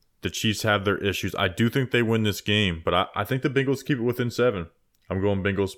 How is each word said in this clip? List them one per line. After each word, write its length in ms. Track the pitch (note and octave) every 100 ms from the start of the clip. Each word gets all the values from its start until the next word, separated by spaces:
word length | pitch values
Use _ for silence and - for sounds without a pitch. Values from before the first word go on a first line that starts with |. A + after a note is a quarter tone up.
| _ _
The 80 | F2+
Chiefs 320 | - A2 G2+
have 220 | A2 G2+
their 140 | G2 F#2+
issues. 360 | G2 - F#2+
I 140 | - F#2+
do 200 | E2+ A#2
think 220 | C#3 B2
they 120 | A#2+
win 200 | A2 A2+
this 180 | G#2+ F#2+
game, 420 | - G#2 G2 E2
but 100 | F2
I, 120 | F2 -
I 100 | G2
think 180 | G2+ C3
the 80 | D3
Bengals 340 | C3 C3 B2+
keep 140 | - C3
it 40 |
within 280 | A#2+ A#2+ A#2+
seven. 380 | - B2 G2 E2 _ _ _ -
I'm 100 | F#2
going 220 | G2+ G2
Bengals 300 | G2 G2 F#2+